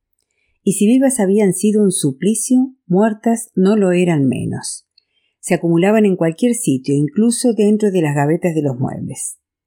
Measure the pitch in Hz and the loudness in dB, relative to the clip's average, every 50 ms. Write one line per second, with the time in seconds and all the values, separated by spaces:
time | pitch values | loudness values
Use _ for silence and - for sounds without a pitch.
0 | _ _ _ _ _ _ _ _ _ _ _ _ - 202 190 - 202 208 247 262 | _ _ _ _ _ _ _ _ _ _ _ _ -4 -2 0 2 2 2 4 4
1 | 277 262 262 - 196 185 196 220 208 185 175 - - 214 208 214 208 190 180 - | 2 2 0 0 0 2 2 2 2 0 0 0 0 0 2 2 2 2 0 0
2 | - 143 131 - 170 202 226 - - - 254 254 262 262 - _ _ 175 175 190 | -2 -4 -2 -2 -2 -2 -2 -2 -2 0 2 2 0 0 -6 _ _ -2 0 2
3 | 214 226 214 214 - 233 226 233 - - - 185 185 190 220 214 196 180 175 180 | 2 0 -2 -2 -4 -4 -4 -4 -6 -6 -2 0 2 2 2 2 2 2 0 0
4 | 180 175 160 143 139 127 110 - 113 107 117 - - - - - _ _ _ _ | 0 0 0 0 0 0 -2 -4 -6 -6 -8 -8 -10 -12 -14 -14 _ _ _ _
5 | _ _ _ _ _ _ _ _ - - 180 - - 170 165 165 180 202 214 226 | _ _ _ _ _ _ _ _ -6 -4 -2 0 0 2 2 2 2 4 4 4
6 | 214 196 180 - 165 165 160 - 240 247 233 - - 156 135 127 - 139 139 143 | 4 2 2 0 -2 -2 -2 0 0 -2 -2 -2 -2 -2 -2 -2 -2 -2 0 0
7 | 147 143 - 208 220 240 226 - - 240 214 220 208 208 214 214 220 202 185 185 | 0 0 0 0 0 0 0 0 0 0 0 2 2 2 2 2 0 0 0 0
8 | 160 147 143 147 143 147 165 170 - 180 151 156 147 139 127 127 - - - - | 0 0 0 0 0 0 0 0 -2 -2 -2 -2 -2 -2 -2 -4 -6 -6 -6 -8
9 | - - 135 - - - - _ _ _ _ _ _ | -10 -10 -10 -12 -12 -14 -14 _ _ _ _ _ _